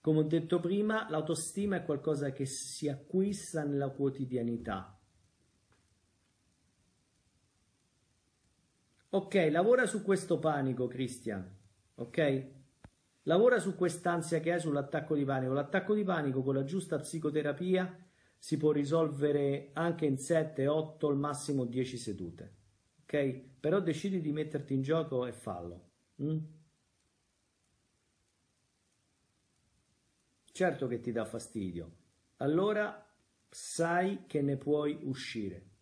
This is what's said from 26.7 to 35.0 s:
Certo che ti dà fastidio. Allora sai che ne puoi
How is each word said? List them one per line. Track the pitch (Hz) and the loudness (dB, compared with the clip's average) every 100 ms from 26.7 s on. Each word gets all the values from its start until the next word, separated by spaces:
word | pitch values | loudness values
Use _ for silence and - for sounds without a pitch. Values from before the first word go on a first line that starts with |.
| _ _ _ _ _ _ _ _ _ _ _ _ _ _ _ _ _ _ _ _ _ _ _ _ _ _ _ _ _ _ _ _ _ _ _ _ _ _ | _ _ _ _ _ _ _ _ _ _ _ _ _ _ _ _ _ _ _ _ _ _ _ _ _ _ _ _ _ _ _ _ _ _ _ _ _ _
Certo | - 185 139 131 | 0 0 0 -4
che | 117 | -4
ti | 117 | -4
dà | 113 | -4
fastidio. | 110 117 - 110 95 85 80 - _ _ _ _ | -6 -8 -8 -6 -6 -8 -12 -18 _ _ _ _
Allora | 139 160 202 214 208 - - _ _ _ _ | -2 0 0 0 -4 -8 -20 _ _ _ _
sai | - - - 165 175 185 196 - | -16 -10 -2 0 2 0 -4 -4
che | 151 | -2
ne | 143 139 | 0 -2
puoi | 147 147 147 151 | 0 0 0 -4